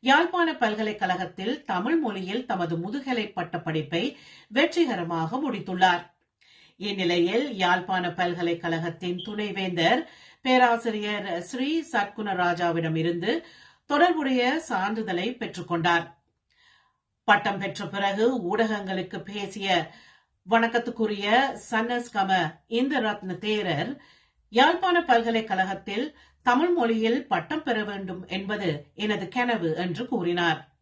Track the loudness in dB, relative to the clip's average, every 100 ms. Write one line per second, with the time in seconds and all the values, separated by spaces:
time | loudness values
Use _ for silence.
0 | 6 4 4 2 0 2 -2 0 -4 -2
1 | -2 -2 -4 -6 -6 -6 -4 -4 0 0
2 | 0 -4 -4 -4 -2 -4 -2 -2 -4 -6
3 | -4 -4 -4 -6 -6 -6 -4 -4 -2 -2
4 | -4 -6 -20 -20 -6 0 2 2 0 0
5 | -2 -2 -2 -4 -4 -4 -6 4 4 4
6 | -2 _ _ _ _ -20 -20 _ -6 0
7 | 2 4 4 2 0 0 2 2 2 -2
8 | -2 -2 -2 0 -2 -2 -2 -2 -4 -6
9 | -6 -6 -6 -6 -6 -4 -4 2 4 2
10 | 0 -16 -20 _ 4 6 6 4 0 -4
11 | -4 -4 -4 -6 -6 -4 -2 -2 -2 -2
12 | -2 -4 -4 0 0 2 0 0 0 0
13 | 0 0 -2 -2 -4 -20 -20 _ _ 4
14 | 4 4 2 2 2 0 -2 -2 -2 -4
15 | -4 -2 -4 -4 -8 -8 -4 0 2 2
16 | 0 -16 _ _ _ _ _ _ _ _
17 | _ _ 4 4 4 -2 -6 -6 -8 -2
18 | -2 2 2 2 -2 0 0 0 -4 -6
19 | -6 -10 -10 -10 -8 -6 0 0 0 -12
20 | -20 _ _ _ 0 2 4 0 -2 -4
21 | -4 -2 2 4 2 -2 -4 -4 -2 -4
22 | -4 -2 2 2 0 -6 _ -2 0 0
23 | -2 -4 -6 -6 -2 -2 0 -2 -4 -8
24 | -14 _ _ _ _ 4 6 4 2 2
25 | 4 4 4 0 0 0 0 -2 -6 -4
26 | -4 -8 _ _ 2 4 4 2 2 2
27 | 2 0 0 -4 -2 -6 -2 -2 -2 -6
28 | -8 -10 -8 -8 -4 -4 -2 -4 -8 -6
29 | -2 -2 -2 -2 0 0 0 -2 -4 -4
30 | -4 -2 0 0 0 0 -6 _